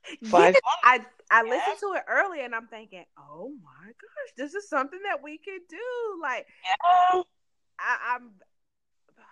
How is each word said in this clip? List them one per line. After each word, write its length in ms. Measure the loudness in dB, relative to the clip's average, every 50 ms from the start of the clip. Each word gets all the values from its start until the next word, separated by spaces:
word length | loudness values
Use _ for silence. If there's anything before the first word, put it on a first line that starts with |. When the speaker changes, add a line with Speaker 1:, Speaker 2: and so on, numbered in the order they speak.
| _ -20 -18 -14
Speaker 1:
Five 320 | -2 4 6 8 8 8 6
Speaker 2:
Yes, 60 | 6 4
Speaker 1:
months. 180 | 2 -2 4
Speaker 2:
I, 220 | 4 4 4 4 0 -8 _ -20 _ _
I 120 | 4 4 4
Speaker 1:
Yeah. 60 | 4
Speaker 2:
listened 280 | 0 0 0 -2 -4 -4
to 140 | -6 -4 -4
it 100 | -6 -4 0
earlier, 360 | 0 0 0 0 -4 -8 -8
and 100 | -8 -8
I'm 120 | -10 -10 -12
thinking, 360 | -18 -20 -20 -20 -20 -20 -20 _ _ -20
"Oh 340 | -20 -20 -16 -16 -14 -14 -16 -18
my 240 | -20 -20 -20 -20 -20
gosh, 460 | -20 -20 -20 -20 -18 _ -14 -14 -14 _
this 180 | -12 -12 -10 -10
is 140 | -12 -10 -4
something 320 | -4 -4 -4 -4 -8 -10 -8
that 180 | -6 -6 -8
we 160 | -8 -14 -18 -16
could 280 | _ -16 -16 -16 -16 _
do." 520 | -16 -12 -10 -10 -8 -8 -8 -8 -8 -8
Like, 240 | -8 -8 -8 -8 -10 -14 _ _ -6
Speaker 1:
Yeah. 580 | -6 -4 0 2 4 4 4 4 4 2 0 -2 -6 _ _ _ _ _ _ _ _ _ -8
Speaker 2:
I, 380 | -4 -4 -4 -4 -4 -6 -6
I'm, 140 | -6 -8 -16 _ _ _ _ _ _ _ _ _ _ _ _ _ _ _ _ _ _ _ _